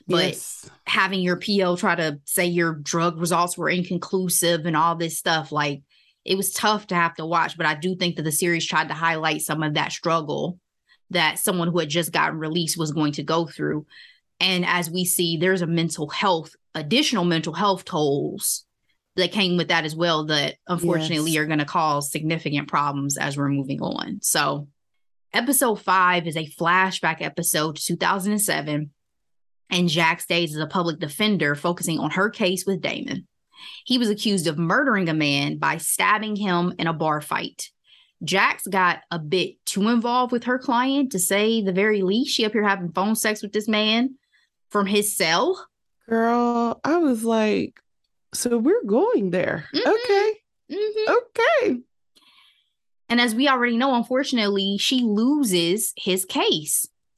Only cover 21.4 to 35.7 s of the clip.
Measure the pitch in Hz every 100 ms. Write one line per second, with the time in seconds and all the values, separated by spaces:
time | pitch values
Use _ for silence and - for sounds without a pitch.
21.4 | 151 151 147 180 156 147 147 156 156 160
22.4 | 160 143 - 151 143 143 143 - 143 139
23.4 | 139 139 135 143 - - - - - 160
24.4 | 147 147 143 _ _ _ _ _ _ 214
25.4 | 240 277 254 208 - 185 180 180 170 156
26.4 | 156 - 165 185 190 180 165 160 160 -
27.4 | 175 165 156 147 - 170 175 196 190 208
28.4 | 202 151 147 147 147 _ _ _ _ _
29.4 | _ _ - 180 175 156 165 170 - 170
30.4 | 170 151 156 190 170 165 156 - 214 190
31.4 | 151 143 175 175 175 156 151 180 208 220
32.4 | 190 185 196 185 151 - - 185 - _
33.4 | _ - - - - 247 226 208 220 196
34.4 | 160 151 170 233 285 208 170 156 147 143
35.4 | 143 151 147